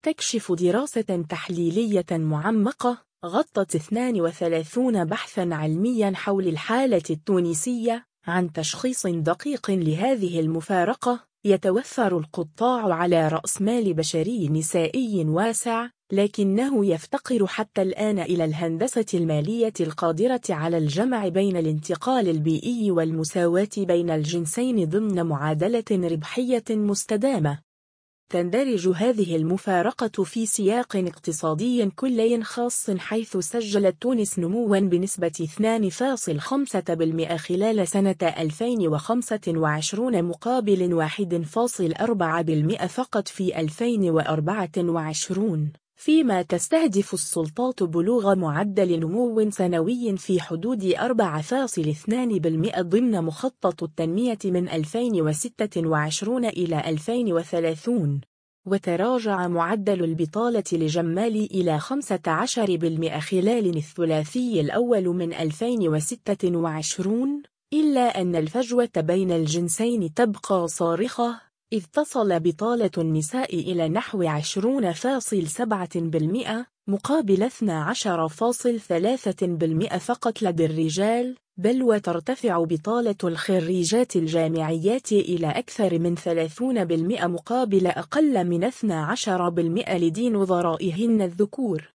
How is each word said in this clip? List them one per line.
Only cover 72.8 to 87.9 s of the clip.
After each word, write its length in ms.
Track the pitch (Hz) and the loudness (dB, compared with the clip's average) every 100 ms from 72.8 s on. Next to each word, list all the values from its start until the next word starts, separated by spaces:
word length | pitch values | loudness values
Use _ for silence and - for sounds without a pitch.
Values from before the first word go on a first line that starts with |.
| 202 - | 0 0
النساء 560 | 165 156 151 254 269 | 0 0 -2 -4 -4
إلى 340 | 170 - 175 160 | -4 -2 -2 0
نحو 340 | 185 - 202 | -2 -4 -2
عشرون 720 | 165 151 151 - 214 277 196 | 0 0 -2 -2 0 0 0
فاصل 540 | 160 247 269 - 202 160 | -2 -2 -2 0 -2 -2
سبعة 540 | - 240 208 175 175 | -4 -2 -2 -2 -4
بالمئة 640 | 165 160 156 214 - 220 - _ - | -2 0 0 0 -2 -6 -8 _ -4
مقابل 540 | 196 - 302 214 190 | -4 0 0 4 2
اثنا 420 | 233 - 208 160 | 2 0 -2 0
عشر 440 | 151 247 214 170 160 | -2 -2 -2 0 -2
فاصل 520 | 156 233 240 247 233 | 0 -2 0 0 -2
ثلاثة 640 | - 170 196 254 208 185 180 | -2 0 2 0 -2 -2 -2
بالمئة 520 | 170 160 160 208 175 | 0 0 0 0 -4
فقط 440 | - 240 233 220 | -4 -2 -2 0
لدى 220 | 208 165 | -2 2
الرجال، 720 | 160 156 160 160 208 233 247 254 _ - | 0 0 -2 0 0 0 -2 -6 _ -2
بل 260 | 202 254 | 0 2
وترتفع 840 | 254 214 190 170 160 262 240 170 | 4 2 0 -4 -4 -2 0 0
بطالة 520 | 165 160 196 240 233 202 | 0 -2 0 0 0 0
الخريجات 920 | 180 165 - 185 165 185 170 220 247 185 | -2 -2 0 0 2 0 2 2 2 0
الجامعيات 960 | 160 165 160 165 156 165 185 254 - | 0 0 0 0 0 0 0 0 2
إلى 340 | 208 180 175 160 | 2 2 0 0
أكثر 520 | - 247 - 196 165 | -2 -6 -2 0 2
من 160 | 170 | 0
ثلاثون 680 | 170 180 165 160 156 254 240 | -2 0 0 -2 -2 -2 0
بالمئة 420 | 175 165 170 240 175 | 0 0 0 0 -2
مقابل 600 | 170 - 247 247 196 | -2 -2 -2 2 4
أقل 580 | 180 | 2